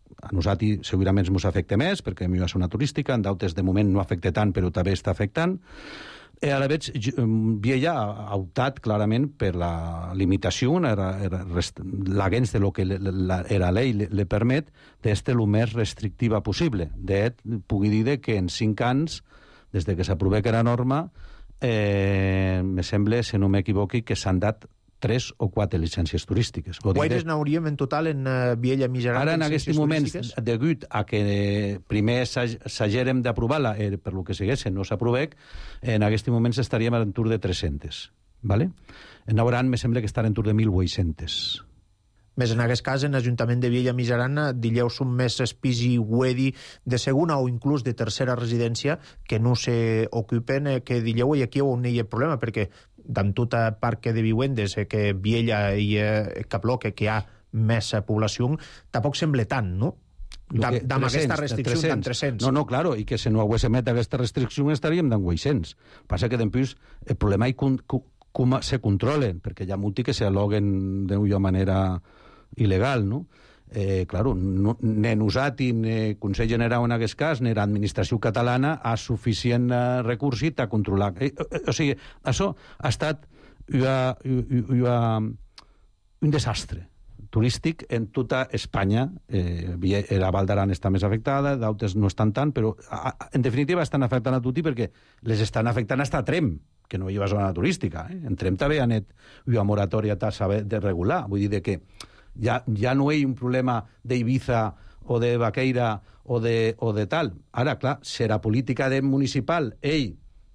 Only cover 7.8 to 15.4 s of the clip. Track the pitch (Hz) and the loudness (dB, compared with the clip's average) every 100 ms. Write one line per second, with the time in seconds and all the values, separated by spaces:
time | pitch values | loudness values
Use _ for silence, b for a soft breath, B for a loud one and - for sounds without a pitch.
7.8 | 160 151 104 104 104 98 92 - 131 - | 2 0 -2 -6 -6 -4 -4 -2 -2 -2
8.8 | 113 107 104 113 143 - 98 87 85 82 | -2 2 2 2 0 0 -2 0 -2 -2
9.8 | 85 82 85 95 95 98 - - 127 175 | -4 -6 -6 0 2 2 0 0 2 2
10.8 | 151 101 95 98 98 92 92 87 - - | 2 0 -2 -2 -4 -4 -2 -2 -4 -6
11.8 | 92 98 95 101 95 113 127 - 98 - | -8 -4 -2 0 2 2 2 2 0 0
12.8 | 92 95 98 92 92 92 - 101 90 95 | -2 -2 -2 0 0 0 0 2 2 2
13.8 | 131 104 104 101 98 104 117 139 151 B | 2 0 0 0 0 2 2 2 -2 B
14.8 | B B 113 101 - 120 | B B 0 0 2 2